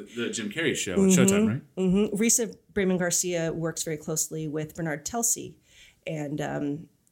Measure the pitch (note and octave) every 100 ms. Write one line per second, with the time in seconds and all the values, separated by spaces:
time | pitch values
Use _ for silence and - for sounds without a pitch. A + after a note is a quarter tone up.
0 | G#2 A#2 A#2 G#2+ G#2 D#3 D#3 - G2+ F#3
1 | F#3+ F#3 F#2+ G2+ A2 C3 - - F#3 F#3+
2 | A3 G3+ A#3 - G#3 - _ G#3 F#3 F3+
3 | F3+ E3 F3+ E3+ E3 E3 D#3+ D#3 E3 D3+
4 | D#3+ D#3 - D#3+ D#3 D#3 D3+ - D#3+ D3
5 | - A#3 A#3 - B2+ - _ - - _
6 | - D#3 D3 D3+ C#3 D3 C#3+ D3 - _
7 | _